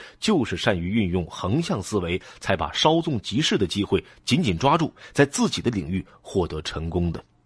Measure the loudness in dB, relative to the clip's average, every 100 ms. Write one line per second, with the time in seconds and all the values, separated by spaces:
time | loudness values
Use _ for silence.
0 | -4 -4 0 2 0 -2 0 0 0 0
1 | 2 0 -2 -4 0 0 0 -4 -2 -2
2 | 0 -4 -6 -10 -2 -2 -2 0 2 4
3 | 2 -4 -2 -2 0 0 0 0 0 0
4 | -2 -12 0 2 2 2 4 4 0 -4
5 | -4 2 2 4 0 0 -2 -2 -2 -4
6 | -6 -14 -4 -2 -2 -4 -6 -6 -4 0
7 | 0 -2 -10 _